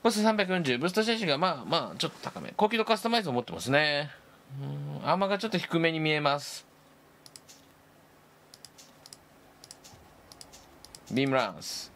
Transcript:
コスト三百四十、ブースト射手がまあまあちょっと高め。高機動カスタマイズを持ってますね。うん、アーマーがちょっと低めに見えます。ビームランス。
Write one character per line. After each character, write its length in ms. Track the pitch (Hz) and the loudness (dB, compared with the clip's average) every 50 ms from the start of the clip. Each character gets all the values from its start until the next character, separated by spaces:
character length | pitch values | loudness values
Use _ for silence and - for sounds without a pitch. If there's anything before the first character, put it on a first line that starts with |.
コ 120 | _ 233 220 | _ 2 2
ス 60 | 208 | 4
ト 40 | 214 | 4
三 140 | 220 220 | 4 4
百 120 | 208 202 185 | 4 2 2
四 140 | 185 185 170 | 2 2 2
十、 160 | 135 123 120 | 2 2 2
ブ 80 | 143 | 2
ー 20 | 175 | 0
ス 40 | 185 | 2
ト 100 | 214 220 | 2 2
射 160 | 220 233 220 | 2 0 0
手 80 | 226 | 2
が 120 | 165 143 139 | 0 2 2
ま 240 | 170 185 165 139 117 | 2 0 0 -2 -2
あ 20 | 90 | 0
ま 220 | 151 165 135 101 80 | 0 0 0 -2 -6
あ 60 | 117 | -4
ち 60 | - | -4
ょ 40 | 156 | -6
っ 40 | - | -6
と 60 | - - | -6 -12
高 180 | - - 95 | -10 -10 -10
め。 140 | 76 - - | -12 -12 0
高 140 | - 208 214 | 2 2 2
機 80 | 220 226 | 2 0
動 60 | 220 | 2
カ 120 | - 226 | 2 0
ス 60 | 208 - | 0 2
タ 60 | 233 | 0
マ 100 | 233 233 | 0 0
イ 60 | 214 | 0
ズ 60 | 170 | 0
を 20 | 127 | -2
持 80 | 120 | -2
っ 40 | 120 | -2
て 80 | - 85 | -4 -8
ま 80 | 82 | -8
す 120 | 90 117 135 | -4 2 2
ね。 380 | 143 151 151 147 143 147 147 - - - - - - - - 135 139 139 | 4 4 4 2 -2 -4 -6 -10 -16 -20 -20 -20 -20 -20 -18 -14 -12 -10
う 420 | 139 143 147 143 - - 147 - | -8 -8 -8 -8 -8 -10 -6 0
ん、 20 | |
ア 80 | - 160 | 0 2
ー 20 | |
マ 100 | 180 196 | 2 2
ー 20 | 196 | 0
が 100 | 202 196 | 0 0
ち 80 | 190 | -2
ょ 20 | 220 | -2
っ 20 | |
と 80 | 226 180 | -2 -2
低 220 | 147 - - 170 | -2 0 0 2
め 100 | 165 165 | 2 2
に 80 | 160 160 | 2 2
見 140 | 156 156 151 | 0 2 2
え 80 | 151 | 2
ま 180 | 147 143 143 143 | 2 2 0 0
す。 260 | 139 - - - - - - - - - - - - - - - - - - - - - - - - - - - - - - - - - - - - - - - - - - - - - - - - - - - - - - - - - - - - - - - - - - - - - - - - - - - - - - - - - - - - - - - - - - - - - | -2 -8 -12 -14 -16 -18 -20 -20 -20 -20 -20 -20 -20 -20 -20 -20 -20 -20 -20 -20 -20 -20 -20 -20 -20 -20 -20 -20 -20 -20 -20 -20 -20 -20 -20 -20 -20 -20 -20 -20 -20 -20 -20 -20 -20 -20 -20 -20 -20 -20 -20 -20 -20 -20 -20 -20 -20 -20 -20 -20 -20 -20 -20 -20 -20 -20 -20 -20 -20 -20 -20 -20 -20 -20 -20 -20 -20 -20 -20 -20 -20 -20 -20 -20 -20 -20 -20 -20 -20 -20 -20 -20 -12 -4
ビ 140 | 101 120 139 | 0 0 2
ー 40 | 139 | 4
ム 60 | 131 | 4
ラ 160 | 131 120 104 | 2 2 2
ン 100 | 87 76 | -2 -8
ス。 320 | - - - - - - - | -12 -12 -10 -10 -12 -14 -18